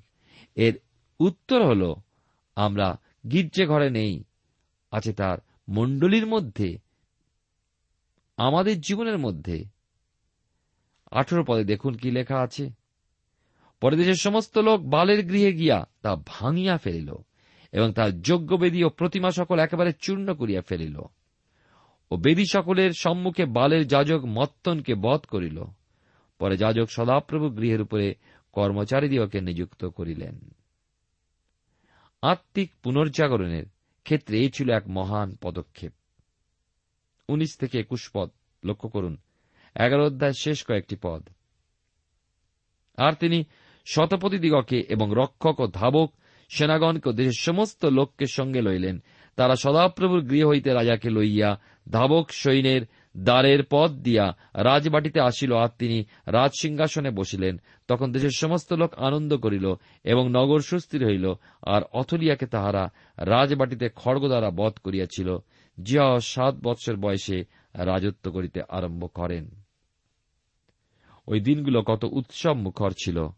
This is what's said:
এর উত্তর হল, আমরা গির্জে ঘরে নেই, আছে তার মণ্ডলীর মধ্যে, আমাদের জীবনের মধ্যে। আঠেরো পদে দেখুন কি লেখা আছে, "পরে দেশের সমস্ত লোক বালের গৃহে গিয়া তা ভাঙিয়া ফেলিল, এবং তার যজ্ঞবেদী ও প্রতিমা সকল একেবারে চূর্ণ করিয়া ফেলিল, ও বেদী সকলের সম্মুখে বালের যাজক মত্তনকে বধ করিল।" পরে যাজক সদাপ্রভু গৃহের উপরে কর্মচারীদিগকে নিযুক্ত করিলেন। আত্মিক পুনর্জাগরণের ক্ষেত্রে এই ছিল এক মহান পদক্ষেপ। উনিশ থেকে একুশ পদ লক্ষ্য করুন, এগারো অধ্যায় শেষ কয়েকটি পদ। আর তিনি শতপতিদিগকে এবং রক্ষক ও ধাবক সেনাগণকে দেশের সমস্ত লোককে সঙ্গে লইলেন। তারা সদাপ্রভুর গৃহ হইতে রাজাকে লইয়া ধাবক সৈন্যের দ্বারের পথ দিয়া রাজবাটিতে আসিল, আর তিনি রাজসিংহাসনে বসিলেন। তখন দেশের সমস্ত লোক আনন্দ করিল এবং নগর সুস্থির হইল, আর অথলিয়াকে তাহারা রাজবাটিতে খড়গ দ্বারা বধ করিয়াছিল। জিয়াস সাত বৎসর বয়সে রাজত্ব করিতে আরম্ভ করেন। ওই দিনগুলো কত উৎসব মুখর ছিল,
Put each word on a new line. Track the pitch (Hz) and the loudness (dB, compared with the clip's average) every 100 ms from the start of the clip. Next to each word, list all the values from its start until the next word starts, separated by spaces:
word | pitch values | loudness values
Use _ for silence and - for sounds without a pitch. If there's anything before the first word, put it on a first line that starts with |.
| _ _ _ - - | _ _ _ -20 -8
এর | - 113 - _ _ _ - | 0 2 0 _ _ _ 0
উত্তর | 180 - - 254 175 | 0 0 0 2 4
হল, | 104 87 78 - _ _ _ _ - | 4 0 -4 -12 _ _ _ _ -2
আমরা | 104 101 95 - _ _ 113 | 0 0 0 -2 _ _ -2
গির্জে | 160 165 180 170 | -2 0 0 2
ঘরে | 151 143 | 2 2
নেই, | 117 107 82 - _ _ _ _ _ _ | 0 -2 -4 -10 _ _ _ _ _ _
আছে | 107 110 | -6 -4
তার | 101 95 85 - _ - | -2 -2 -4 -8 _ -6
মণ্ডলীর | 101 123 139 175 220 220 | -2 0 2 2 2 0
মধ্যে, | 220 131 104 95 85 _ _ _ _ _ _ _ _ _ _ _ _ _ _ _ - | -2 -4 -4 -6 -6 _ _ _ _ _ _ _ _ _ _ _ _ _ _ _ -4
আমাদের | 123 160 196 190 | 0 2 2 -2
জীবনের | 147 202 226 202 | -2 -4 -2 -2
মধ্যে। | 123 80 82 80 104 _ _ _ _ _ _ _ _ _ _ _ _ _ _ | -4 -6 -6 -8 -10 _ _ _ _ _ _ _ _ _ _ _ _ _ _
আঠেরো | 123 135 170 | -2 0 0
পদে | 139 113 | 2 0
দেখুন | 101 104 139 | 0 -2 -4
কি | 113 123 | -4 -4
লেখা | 123 123 135 | -4 -2 -2
আছে, | 123 - 135 113 _ _ _ _ _ _ _ _ _ _ | -4 -6 -10 -12 _ _ _ _ _ _ _ _ _ _
"পরে | 131 156 | 2 4
দেশের | 180 | 4
সমস্ত | 180 202 214 220 220 | 2 2 0 0 2
লোক | 220 214 | 4 4
বালের | 139 151 185 208 175 | 2 2 4 4 2
গৃহে | 202 202 | 2 2
গিয়া | 165 160 104 - _ | 4 2 2 -2 _
তা | 107 85 - | -4 -4 -6
ভাঙিয়া | - 113 170 185 170 | -6 -2 0 0 -2
ফেলিল, | 101 82 73 - - _ _ _ _ | -4 -6 -8 -12 -18 _ _ _ _
এবং | - 110 | 0 0
তার | 107 107 87 | 2 0 0
যজ্ঞবেদী | 107 175 160 180 180 175 | 0 0 0 0 2 2
ও | 165 | 0
প্রতিমা | - 165 190 185 | 0 -4 -2 -2
সকল | 180 175 170 | -2 0 0
একেবারে | 160 175 175 | 0 0 0
চূর্ণ | 151 - 196 196 | -2 -4 -4 -4
করিয়া | 160 113 95 | -4 -2 -4
ফেলিল, | - 90 80 73 - _ _ _ _ _ _ _ _ _ - | -4 -6 -6 -10 -14 _ _ _ _ _ _ _ _ _ -8
ও | 90 | 0
বেদী | 131 170 | 2 2
সকলের | 196 202 175 190 190 | 2 0 0 2 0
সম্মুখে | 165 170 175 185 170 | 0 -2 -2 -2 -2
বালের | 156 117 139 160 139 | -2 2 2 2 2
যাজক | 139 147 160 | 2 4 0
মত্তনকে | 123 107 147 _ 180 160 131 | -2 -2 -4 _ -4 -2 -2
বধ | 107 107 147 | -2 0 0
করিল।" | - 104 85 80 - - _ _ _ _ _ - | -2 -6 -4 -8 -12 -16 _ _ _ _ _ -4
পরে | 98 95 | -2 2
যাজক | 107 113 113 | 2 2 0
সদাপ্রভু | - 117 139 - 156 151 | -2 0 0 0 -4 -4
গৃহের | 107 117 110 | -2 0 0
উপরে | 104 107 101 - _ _ _ | -2 -2 -2 -4 _ _ _
কর্মচারীদিগকে | 101 101 101 104 135 147 135 104 101 | -2 0 0 -2 -2 0 0 -2 -4
নিযুক্ত | 90 85 87 - | -4 -6 -8 -10
করিলেন। | 90 - 82 80 87 - - - _ _ _ _ _ _ _ _ _ _ _ _ _ _ _ _ | -12 -8 -10 -8 -12 -14 -20 -20 _ _ _ _ _ _ _ _ _ _ _ _ _ _ _ _
আত্মিক | 135 180 _ 196 185 _ | -2 -2 _ -4 -4 _
পুনর্জাগরণের | 120 135 156 135 147 117 87 82 95 _ _ _ | -2 0 0 0 0 0 -2 -6 -8 _ _ _
ক্ষেত্রে | - 151 - 107 | -4 -4 -2 0
এই | 135 | 0
ছিল | - 127 | -2 -2
এক | 110 101 | -2 -2
মহান | 92 95 104 101 92 | -6 -4 -4 -6 -8
পদক্ষেপ। | 90 85 - - 85 - _ _ _ _ _ _ _ _ _ _ _ _ - | -10 -10 -12 -14 -18 -18 _ _ _ _ _ _ _ _ _ _ _ _ -4
উনিশ | 147 160 - | -2 -2 -4
থেকে | 131 123 | -6 -4
একুশ | 107 123 - | -6 -8 -8
পদ | 101 87 - _ _ | -8 -8 -10 _ _
লক্ষ্য | 92 104 113 | -8 -8 -8
করুন, | 104 90 73 _ _ _ _ _ | -6 -6 -8 _ _ _ _ _
এগারো | - 120 143 147 | -2 0 2 0
অধ্যায় | 135 143 | 0 -2
শেষ | 131 151 147 | -2 -4 -4
কয়েকটি | - 107 - 98 | -4 -4 -4 -8
পদ। | 87 80 - _ _ _ _ _ _ _ _ _ _ _ _ _ _ _ _ - | -8 -10 -14 _ _ _ _ _ _ _ _ _ _ _ _ _ _ _ _ 0
আর | 143 | 0
তিনি | 156 170 170 151 _ _ _ | 2 0 0 -2 _ _ _
শতপতিদিগকে | - 156 160 190 196 190 165 147 123 123 | -4 0 2 0 -2 0 2 2 2 -2
এবং | - 107 107 | -2 -2 0
রক্ষক | 107 139 - 160 147 | 0 -2 0 0 0
ও | 113 | -2
ধাবক | 92 120 147 156 _ _ _ - | -2 0 2 0 _ _ _ -8
সেনাগণকে | - 151 156 165 165 131 | 0 2 4 2 0 -2
দেশের | 113 131 117 | 0 0 0
সমস্ত | - 175 214 - | 0 0 -2 0
লোককে | 156 131 131 - 131 | 2 2 2 -2 -6
সঙ্গে | - 131 131 | -4 -4 0
লইলেন। | 104 92 92 90 - _ _ - | 0 0 -2 -6 -12 _ _ 0
তারা | 127 127 | 2 4
সদাপ্রভুর | 139 156 180 - 185 180 | 2 4 2 2 0 2
গৃহ | 127 143 151 | 2 2 4
হইতে | 147 135 | 4 2
রাজাকে | 123 117 113 117 | 2 2 0 0
লইয়া | 110 107 104 104 101 _ _ - | 2 2 2 0 -2 _ _ -4
ধাবক | 113 131 165 156 | 2 4 2 0
সৈন্যের | - 143 135 131 131 117 _ _ 95 | -2 2 2 4 0 -2 _ _ -4
দ্বারের | 92 127 139 139 135 | 2 6 6 4 4
পথ | 143 165 | 4 2
দিয়া | 135 123 113 98 - _ | 0 2 2 2 -2 _
রাজবাটিতে | 95 117 143 156 151 151 165 | 0 2 4 4 0 2 2
আসিল, | 127 - 131 117 | 2 0 0 2
আর | 117 - | 0 0
তিনি | 120 113 104 _ - | -2 -2 -4 _ 0
রাজসিংহাসনে | 113 139 - 160 147 156 - 131 | 2 2 0 -4 -2 -2 -2 -4
বসিলেন। | 98 95 95 92 87 - _ - | -4 -4 -2 -2 -4 -10 _ -4
তখন | 123 131 | -2 -2
দেশের | 127 139 | 0 -2
সমস্ত | 127 160 170 - | 0 -2 -2 -2
লোক | 170 165 | 0 0
আনন্দ | - 135 147 151 143 | 0 -2 -2 0 -2
করিল | 110 101 95 92 _ _ | 0 -2 -2 -4 _ _
এবং | - 120 123 | 0 2 2
নগর | 123 139 151 | 2 4 2
সুস্থির | 139 180 - 151 113 | 0 -4 -4 -2 0
হইল, | 98 92 90 _ _ | 0 -2 -4 _ _
আর | - 101 - | -2 -2 0
অথলিয়াকে | 120 135 170 160 135 127 | -4 -2 0 0 0 -2
তাহারা | 110 101 101 92 - _ - | -2 0 0 -2 -8 _ -6
রাজবাটিতে | 90 117 139 143 127 123 120 | 0 2 2 2 -2 -2 -6
খড়গ | - 123 135 139 | -4 -2 0 2
দ্বারা | 123 107 | 0 0
বধ | 85 107 - | 0 -2 -2
করিয়াছিল। | 95 95 90 - 92 90 - _ _ - | -6 -4 -4 -4 -4 -4 -8 _ _ -14
জিয়াস | 98 143 139 123 - | -2 2 4 2 -2
সাত | 127 131 135 | -2 -2 -2
বৎসর | 120 120 - 104 | -4 -4 -4 -4
বয়সে | 101 98 - 92 95 _ _ | -2 -2 -4 -6 -6 _ _
রাজত্ব | 92 90 92 101 - 92 | -6 -2 0 -2 -4 -8
করিতে | 90 87 90 - | -6 -6 -8 -8
আরম্ভ | 90 90 85 90 | -6 -6 -8 -10
করেন। | - 87 85 78 - - _ _ _ _ _ _ _ _ _ _ _ _ _ _ _ - | -6 -6 -6 -10 -18 -20 _ _ _ _ _ _ _ _ _ _ _ _ _ _ _ -4
ওই | 107 | -2
দিনগুলো | 110 151 139 120 | 0 0 2 2
কত | 104 110 | 2 0
উৎসব | 117 139 123 - 165 | -2 -4 -6 -4 -2
মুখর | 131 95 - 98 95 | 0 -2 -2 -4 -2
ছিল, | 98 82 78 | -4 -2 -4